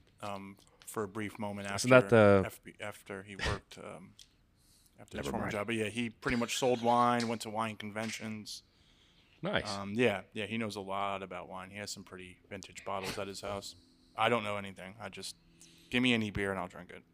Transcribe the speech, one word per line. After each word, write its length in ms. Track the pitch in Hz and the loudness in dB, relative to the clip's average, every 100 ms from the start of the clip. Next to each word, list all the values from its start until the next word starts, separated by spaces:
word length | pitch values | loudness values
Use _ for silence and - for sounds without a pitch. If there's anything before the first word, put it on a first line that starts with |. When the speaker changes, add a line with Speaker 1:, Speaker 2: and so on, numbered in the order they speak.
| _ _ | _ _
Speaker 1:
um, 340 | 104 101 98 101 _ - - | -8 -8 -12 -18 _ -20 -10
for 180 | - | -6
a 40 | 104 | -4
brief 300 | 110 104 - | -4 -6 -4
moment 280 | 104 101 101 | -6 -4 -4
Speaker 2:
Isn't 200 | 98 123 | 0 8
Speaker 1:
after 160 | 127 101 | 8 10
Speaker 2:
that 0 | |
the 320 | 117 104 98 92 | 10 10 8 6
Speaker 1:
F 140 | - | -4
B, 80 | - - | -16 -12
after 420 | 104 - - 98 | -10 -10 -12 -12
he 140 | 101 95 | -12 -6
worked, 420 | 101 101 - - | -2 -4 -6 -14
um, 320 | 95 90 98 - - _ _ _ _ _ _ - | -14 -14 -16 -20 -20 _ _ _ _ _ _ -20
after 160 | 110 110 | -12 -8
his 60 | 139 | -4
Speaker 2:
Never 40 | |
Speaker 1:
former 140 | 117 | -4
Speaker 2:
mind. 80 | 101 | -2
Speaker 1:
job. 140 | 104 101 | -2 -2
But 80 | 113 | 0
yeah, 100 | 104 | 0
he 220 | 113 117 | -2 -4
pretty 260 | - 139 123 | -4 0 0
much 200 | 117 - | 0 2
sold 240 | 131 123 | 2 4
wine, 460 | 117 120 120 120 113 | 4 6 6 4 2
went 140 | 113 | -2
to 80 | 113 | -4
wine 260 | 107 113 104 | -2 -2 -4
conventions. 840 | 107 104 113 - 110 107 101 - - _ _ _ _ _ _ _ | -8 -6 -6 -6 -8 -10 -10 -14 -16 _ _ _ _ _ _ _
Speaker 2:
Nice. 280 | 170 214 104 101 | -2 -2 -2 -6
Speaker 1:
Um, 140 | 101 | -4
yeah, 280 | 107 120 98 95 | 2 2 2 -6
yeah, 120 | 110 101 | -8 -6
he 120 | 113 | -4
knows 180 | 113 104 | -6 -6
a 40 | |
lot 420 | 95 98 101 98 | -6 -2 -2 -4
about 260 | 95 90 78 | -8 -10 -10
wine. 220 | 92 92 | -12 -12
He 80 | 101 | -10
has 120 | 104 | -10
some 120 | - | -10
pretty 340 | 92 92 90 90 - | -14 -16 -16 -18 -14
vintage 340 | 98 90 90 | -14 -12 -12
bottles 320 | - 98 95 92 | -6 -4 -4 -4
at 80 | 98 | -6
his 120 | 95 | -6
house. 340 | 98 101 - - - _ _ - | -6 -6 -8 -16 -20 _ _ 0
I 120 | 113 | 4
don't 160 | 117 | 4
know 120 | 104 104 | 0 -4
anything. 380 | 98 92 92 107 | -6 -10 -14 -12
I 80 | 101 | -12
just, 280 | 95 95 - _ - - - - | -10 -12 -14 _ -20 -20 -20 -2
give 120 | 123 | 2
me 100 | 127 | 4
any 180 | 117 107 | 4 2
beer 200 | 101 98 | -2 -2
and 80 | 95 | -2
I'll 100 | 90 | -4
drink 220 | - 90 | -10 -16
it. 120 | - - | -16 -20